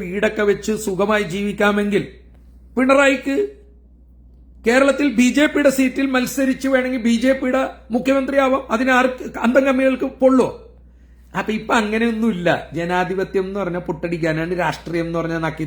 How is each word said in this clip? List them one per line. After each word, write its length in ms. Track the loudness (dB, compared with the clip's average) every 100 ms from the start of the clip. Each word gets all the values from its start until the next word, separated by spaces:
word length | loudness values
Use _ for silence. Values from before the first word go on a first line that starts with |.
വീടൊക്കെ 440 | -4 -2 -2 0 0
വെച്ച് 240 | 0 -2 -4 -4
സുഖമായി 380 | -2 0 0 -2
ജീവിക്കാമെങ്കിൽ 680 | -4 -4 0 0 2 0 -2 -4 -12 -20 -20 -20 -20 -8 0
പിണറായിക്ക് 600 | 4 4 4 2 -2 -2 -4 -6 -20 -20 -20 -20 -20 -20 -20 -20 -20 -6
കേരളത്തിൽ 420 | 0 4 4 2 0 2
ബി 80 | 2 4
ജെ 80 | 2
പിയുടെ 240 | 4 2
സീറ്റിൽ 360 | 4 0 0 -2
മത്സരിച്ച് 540 | 0 -2 -2 -2 0 0
വേണമെങ്കിൽ 340 | 0 0 -2 0
ബി 80 | 2
ജെ 100 | 2 0
പിയുടെ 220 | 0 0 -2 -6 -6
മുഖ്യമന്ത്രിയാവാം. 680 | -4 0 0 2 2 2 0 -2
അതിന് 180 | -2 2 2
ആർക്ക് 260 | 2 -2 -10 -4
അന്തം 180 | 2 4 4
കമ്മികൾക്ക് 400 | 4 2 2 -4 2
പൊള്ളുവോ? 280 | 4 4 2 -2 -18 -20 -20 -20 -20 -20 _ -8
അപ്പൊ 120 | -4
ഇപ്പൊ 200 | -4 0 0
അങ്ങനെയൊന്നുമില്ല. 680 | 0 0 -2 0 -2 0 0 0 -2 -6
ജനാധിപത്യം 680 | -2 -2 -2 -2 -2 -2 -4
എന്ന് 100 | -4
പറഞ്ഞാൽ 240 | -4 -6 -6
പുട്ടടിക്കാനാണ്, 640 | -6 -6 -4 -2 -2 -4 -2
രാഷ്ട്രീയം 440 | -2 -4 -6 -6 -4
എന്ന് 100 | -4
പറഞ്ഞാൽ 220 | -4 -4 -4
നക്കി 200 | -6